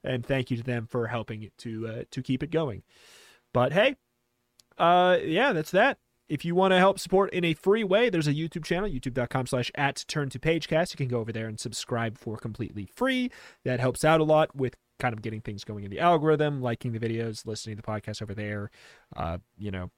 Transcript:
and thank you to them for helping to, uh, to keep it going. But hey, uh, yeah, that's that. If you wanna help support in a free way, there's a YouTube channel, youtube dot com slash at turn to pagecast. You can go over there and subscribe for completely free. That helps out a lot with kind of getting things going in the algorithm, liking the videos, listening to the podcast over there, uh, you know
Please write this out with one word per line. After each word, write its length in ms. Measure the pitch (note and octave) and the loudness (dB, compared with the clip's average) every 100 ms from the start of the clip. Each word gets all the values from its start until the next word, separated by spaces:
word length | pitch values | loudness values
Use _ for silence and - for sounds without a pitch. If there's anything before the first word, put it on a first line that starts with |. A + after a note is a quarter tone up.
and 200 | C#3 B2+ | -4 -6
thank 260 | A#2+ C3+ B2 | -2 -2 -2
you 60 | A#2+ | -4
to 60 | |
them 240 | A#2 A#2+ A2+ | -4 -6 -4
for 220 | B2 A2+ | -4 -4
helping 420 | A#2+ G#2+ A2 G#2+ _ | -4 -8 -12 -12 _
to, 300 | A#2+ A2 A2+ | -10 -8 -8
uh, 140 | A2+ - | -10 -10
to 120 | - | -10
keep 200 | - C3 | -4 -4
it 80 | D3 | -2
going. 320 | D#3+ D#3 F#2+ - _ - - - _ _ | -2 -2 -6 -14 _ -20 -20 -20 _ _
But 200 | B2 B2+ | 0 2
hey, 240 | E3+ B3+ C#4 _ _ _ _ _ _ _ - | 4 2 0 _ _ _ _ _ _ _ 2
uh, 400 | E3+ F3+ F3+ F3+ | 6 6 6 4
yeah, 300 | - D#3+ C#4 | 2 2 2
that's 200 | F3+ D#3 | 2 0
that. 260 | F3+ C4 - _ _ _ | 4 4 2 _ _ _
If 160 | D3+ | -6
you 100 | E3+ | -2
wanna 240 | F3 F#3+ F#3 | 2 4 6
help 220 | F#3+ F#3+ | 6 4
support 320 | - F#3+ G3 | 2 2 2
in 120 | F3+ | 0
a 100 | E3+ | -2
free 280 | D#3+ F#3+ A3 | 0 2 4
way, 260 | G3+ G3 A#3+ | 4 4 4
there's 200 | F3 D3 | 2 2
a 40 | |
YouTube 320 | D3 D#3+ F3 | 0 -2 -6
channel, 240 | D#3 F3 G#3 | -2 -2 -2
youtube 260 | B2+ C3 | -4 -4
dot 160 | B2 A#2+ | -4 -2
com 160 | C3+ B2+ | -2 0
slash 260 | B2+ A#2+ | -2 -2
at 300 | - C#3+ - - | -2 -2 -2 -6
turn 240 | D#3 C#3 | -4 -4
to 80 | B2+ | -2
pagecast. 540 | D#3 E3 - D#3+ F3+ | 0 0 0 0 0
You 40 | - | -2
can 120 | C3 | -2
go 100 | A#2+ | -2
over 140 | A2 | -4
there 160 | A2 A2 | -6 -8
and 100 | A2 | -8
subscribe 580 | A#2+ G#2 - A#2+ A2+ G#2+ | -8 -8 -4 -2 -2 -6
for 200 | - G#2+ | -10 -8
completely 500 | A#2 G#2+ A2 G#2 F#2+ | -10 -8 -8 -8 -12
free. 460 | - C4 B3+ B3 - - _ | -2 0 0 -2 -6 -20 _
That 160 | - B2 | -4 0
helps 240 | B2+ B2 | 0 2
out 160 | D#3 D#3+ | 4 4
a 40 | |
lot 300 | D#3 D#3 D#3 | 6 4 4
with 220 | C#3 B2+ - _ _ | 0 -6 -6 _ _
kind 120 | B2+ | -4
of 100 | A2 | -4
getting 180 | A2 A2 | -8 -8
things 240 | A2+ G2+ | -8 -10
going 180 | - G#2 | -10 -10
in 80 | G2+ | -8
the 80 | G2 | 2
algorithm, 640 | F3 E3+ D3+ D3+ D3+ C#3+ | 4 4 4 4 2 0
liking 300 | B2 A#2 B2+ | -4 -4 -4
the 80 | A2+ | -4
videos, 460 | A2+ A2+ A#2 G#2+ A2+ | -4 -4 -4 -8 -8
listening 280 | G#2+ - | -10 -10
to 80 | G#2+ | -10
the 60 | A2 | -6
podcast 340 | G#2+ G#2 G#2 | -6 -6 -10
over 100 | G#2 | -8
there, 380 | G2+ G#2 G#2 G#2 _ - - _ - | -8 -6 -6 -8 _ -20 -20 _ -8
uh, 220 | E2 F2 _ _ | -6 -6 _ _
you 140 | G2+ | -8
know 180 | F#2+ F2+ | -6 -8